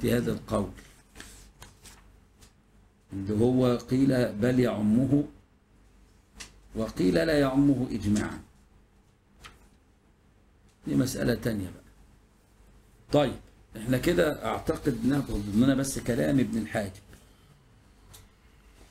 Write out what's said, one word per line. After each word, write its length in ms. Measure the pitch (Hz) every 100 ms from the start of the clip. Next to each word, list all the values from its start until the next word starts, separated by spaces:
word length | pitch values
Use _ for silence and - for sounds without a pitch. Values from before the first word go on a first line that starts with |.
هذا 280 | 117 120 113
القول. 380 | 107 - 107 92 - - - _ - - - - - - - - - - - _ _ - _ _ _ _ _ -
اللي 320 | 98 98 107
هو 320 | 123 127 127 117
قيل 560 | - 131 135 127 110
بل 280 | 104 120 127
يعمه، 640 | 120 107 107 117 135 143 147 - _ _ _ _ _ _ _ _ _ - - - -
وقيل 400 | 107 110 - 180
لا 260 | 170 165 147
يعمه 460 | 135 135 143 120 127
إجماعا. 500 | 113 98 107 80 80 - _ _ _ _ _ _ _ _ - - - _ _ _ _ _ _ _ _ _ _ _ _ -
دي 80 |
مسألة 400 | 139 127 - 135
تانية 300 | 110 120 104
بقى. 180 | 92 - - - - _ _ _ _ _ - - _ _ -
طيب، 240 | 147 127 - - - - 107
احنا 220 | 117 127
كده 480 | 165 175 156 - 110
أعتقد 600 | 107 - 156 147 113 123
ناخد 360 | 143 117 107 101
مننا 200 | 104 135
بس 240 | 135 135 -
كلام 420 | 123 120 151 139
ابن 180 | 107 113
الحاجب. 340 | 104 113 98 - - - - _ _ _ _ - - - - - - _ - _ - - -